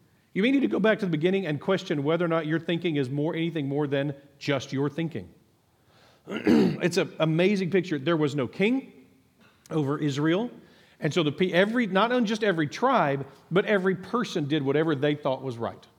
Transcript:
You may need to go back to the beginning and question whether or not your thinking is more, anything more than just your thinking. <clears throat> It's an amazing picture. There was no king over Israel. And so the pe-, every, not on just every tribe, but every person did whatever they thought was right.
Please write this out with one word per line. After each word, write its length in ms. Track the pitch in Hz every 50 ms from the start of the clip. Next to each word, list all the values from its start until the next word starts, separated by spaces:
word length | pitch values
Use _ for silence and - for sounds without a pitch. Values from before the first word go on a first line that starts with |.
| _ _ _ _ _ _ -
You 80 | 180
may 80 | 202 254
need 100 | 269 277
to 80 | 262 -
go 120 | 330 320
back 180 | 185 220 208 -
to 60 | 208
the 40 | 185
beginning 360 | 165 151 156 180 190 196 190
and 140 | 151 151 131
question 420 | - 190 190 180 185 - 175 147
whether 220 | 139 147 165 170 180
or 40 | 165
not 180 | 165 165 160
your 120 | 151 160 160
thinking 380 | 165 - 175 165 175 175 151
is 120 | 143 135 123
more, 260 | 139 143 147 165 165
anything 340 | 165 165 170 160 160 139 135
more 180 | 139 147 151
than 280 | 135 139 135 139 147 143 - - - _ -
just 340 | - 143 139 131 - -
your 180 | 143 135 143 147
thinking. 380 | 147 - 165 160 - 110 87 85 - _ _ _ _ _ _ _ _ _ _ _ _ _ _ _ _ _ _
<clears throat> 180 | - 196 220 - 208 226 226 196 175 147 139
It's 160 | - 175 170
an 160 | 190 160 135 - -
amazing 520 | 160 160 156 165 180 196 208 190 - 160
picture. 280 | 165 185 170 - 156 143
There 180 | 131 160 175
was 180 | 156 151 143 131
no 120 | 147 123
king 460 | 110 - - 190 220 254 269 - - - - - _ _ _ _ _ _ _ _ _ _ _ _ -
over 280 | 165 160 143 135 147 151
Israel. 520 | 160 147 135 143 151 160 170 190 233 240 - - - - - - _ _ _ -
And 120 | - 156
so 100 | - 180
the 100 | 160 147
pe-, 200 | 139 - 185 185
every, 340 | 165 175 196 208 226 254 240
not 260 | 185 185 190 214 233
on 140 | 247 254 240
just 160 | 196 226 208
every 240 | 226 202 175 160 156
tribe, 600 | 139 - - 247 262 269 214 165 143 139 139 135 - - - - -
but 140 | 165 190 208
every 300 | 202 214 196 180 190 185
person 520 | 185 185 - - 247 226 - - 175 147
did 160 | 135 156 156
whatever 320 | 135 135 139 151 160 165 156
they 200 | 131 147 147 151
thought 280 | 147 - 143 131 131
was 160 | 131 135 117 117
right. 280 | 113 98 90 - - - _